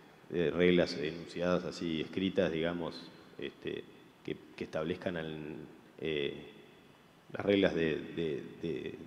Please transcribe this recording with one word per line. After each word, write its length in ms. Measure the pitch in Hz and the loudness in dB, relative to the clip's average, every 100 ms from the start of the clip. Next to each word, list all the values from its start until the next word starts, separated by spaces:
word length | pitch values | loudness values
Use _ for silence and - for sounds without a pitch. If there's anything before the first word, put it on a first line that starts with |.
| - - - | -20 -20 -4
de 200 | 82 80 | 0 2
reglas 480 | 82 90 90 80 87 | 6 8 8 6 2
enunciadas 680 | 76 85 85 85 87 87 | -4 -4 -8 -2 2 2
así, 380 | 78 - 87 80 | 0 -4 -2 -2
escritas, 500 | - - 95 90 87 | -2 0 2 4 2
digamos, 560 | 80 82 87 80 - - - - - | 2 0 -2 -4 -8 -14 -18 -18 -10
este, 460 | 69 - - - - - - - - | -10 -8 -8 -8 -10 -18 -20 -14 -8
que, 100 | - - - | -8 -10 -10
que 80 | |
establezcan 520 | - 80 80 90 95 85 | -6 -2 -2 -2 -2 -4
al, 420 | 80 78 76 78 73 - - - | -4 -6 -8 -10 -12 -16 -20 -6
eh, 440 | 80 73 69 - - - - - - - - - - | -2 0 -2 -4 -12 -18 -20 -20 -20 -20 -20 -20 -10
las 120 | - 98 | -2 4
reglas 300 | 101 92 82 | 6 6 4
de, 220 | 82 73 | 2 0
de, 460 | 80 85 82 69 - - | -4 -4 -2 -2 -6 -6
de, 360 | 85 69 76 - | -4 -4 -6 -10